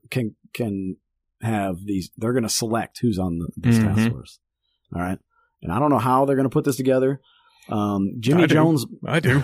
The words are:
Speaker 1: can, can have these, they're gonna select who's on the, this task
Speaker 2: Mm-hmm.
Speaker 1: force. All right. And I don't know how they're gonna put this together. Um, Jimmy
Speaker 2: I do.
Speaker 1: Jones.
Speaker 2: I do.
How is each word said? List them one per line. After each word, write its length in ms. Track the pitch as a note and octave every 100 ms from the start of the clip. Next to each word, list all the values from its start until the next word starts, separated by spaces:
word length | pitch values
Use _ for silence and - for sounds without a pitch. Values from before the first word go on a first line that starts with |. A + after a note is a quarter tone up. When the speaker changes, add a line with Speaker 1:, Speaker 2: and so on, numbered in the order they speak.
| _
Speaker 1:
can, 240 | B2+ A2 - _
can 440 | - A#2 G2 F#2+ F#2 _ _ _ _
have 360 | A2 A2 G2 F2 G2+
these, 240 | G2 E2+ -
they're 160 | A2+
gonna 160 | B2+ A2
select 500 | - A2+ A2 - -
who's 160 | B2 F#2+
on 180 | F#2+ E2+
the, 100 | E2 -
this 220 | B2 A2+
task 220 | G#2+ G2+
Speaker 2:
Mm-hmm. 120 | A2+
Speaker 1:
force. 260 | C2 - - _ _ _ _ _ F2
All 60 |
right. 180 | F2 F#2+ _ _ _ _
And 100 | D#2
I 80 | F#2+
don't 100 | D3
know 80 | C3
how 260 | B2 B2+ C#3
they're 100 | C3+
gonna 140 | C3+
put 160 | D3+ C#3+
this 120 | C3+
together. 440 | C3 B2+ C3 C#3 _ _ _ _ -
Um, 460 | G#2+ G#2 G2+ G2 B2
Jimmy 240 | A2+ E3
Speaker 2:
I 40 | D#3
do. 80 | D#3
Speaker 1:
Jones. 300 | D#3+ D3+ A#2 - -
Speaker 2:
I 140 | D#3
do. 200 | C3+ C#3